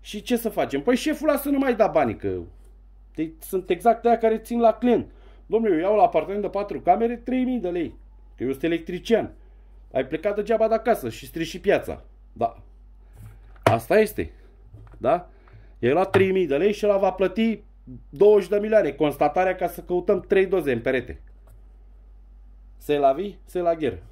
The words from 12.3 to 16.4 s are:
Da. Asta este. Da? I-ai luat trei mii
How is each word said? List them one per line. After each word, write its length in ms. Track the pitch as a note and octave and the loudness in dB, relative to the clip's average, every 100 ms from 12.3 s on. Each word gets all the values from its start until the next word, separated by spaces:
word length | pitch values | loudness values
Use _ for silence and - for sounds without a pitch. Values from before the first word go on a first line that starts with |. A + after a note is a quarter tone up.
Da. 300 | - A2+ - - - - - - - - - - - | -6 -6 -6 -20 -20 -20 -20 -20 -20 -20 -20 -20 -2
Asta 360 | - A#2 - G3 | 0 0 2 2
este. 320 | G#3+ - E2 - - - - - - - | 2 -2 -10 -10 -20 -20 -20 -20 -20 -6
Da? 300 | A2+ E3+ - - - - - - | -2 -2 -4 -20 -20 -20 -20 -4
I-ai 140 | A#2+ | 0
luat 180 | D3+ F#3+ | 0 2
trei 220 | F#3+ F#3+ | 2 2
mii 140 | F#3+ | 0